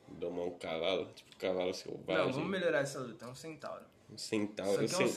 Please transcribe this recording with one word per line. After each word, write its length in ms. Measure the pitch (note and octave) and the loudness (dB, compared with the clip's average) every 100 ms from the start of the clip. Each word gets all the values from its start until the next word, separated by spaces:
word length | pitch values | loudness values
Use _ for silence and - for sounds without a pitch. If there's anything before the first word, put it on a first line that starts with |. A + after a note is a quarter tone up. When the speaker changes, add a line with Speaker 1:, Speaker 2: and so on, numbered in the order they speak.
| - | -16
Speaker 1:
domar 380 | F2+ F2 F2 F2+ | -6 -4 -2 -2
um 60 | F2 | -4
cavalo? 480 | F2+ D#2+ F2 F2+ - | -4 0 2 2 0
Tipo, 160 | - - | -8 -20
um 40 | - | -4
cavalo 360 | G2 F#2 F2+ | 0 2 0
selvagem? 500 | F#2+ - F2+ - F#2 | -2 -6 -6 0 4
Speaker 2:
Não, 80 | F#2 | 4
vamos 160 | - F3+ | 2 0
melhorar 320 | F#3+ F3 D#3 | 0 2 2
essa 180 | C#3+ C#3+ | 2 -2
luta. 260 | B2 A2 A#2 | -8 -10 -12
É 20 | |
um 60 | |
centauro. 500 | C3 D#3+ D#3 - F2+ - - - | -12 -12 -10 -10 -10 -14 -20 -16
Speaker 1:
Um 60 | G#2+ | -10
centauro? 680 | - A2+ G#2 - F#2+ G2+ | 0 2 2 0 2 4
Speaker 2:
Isso 100 | A2+ | 4
aqui 80 | - | 4
é 40 | |
um 20 | |
Speaker 1:
Cen- 60 | B2 | 4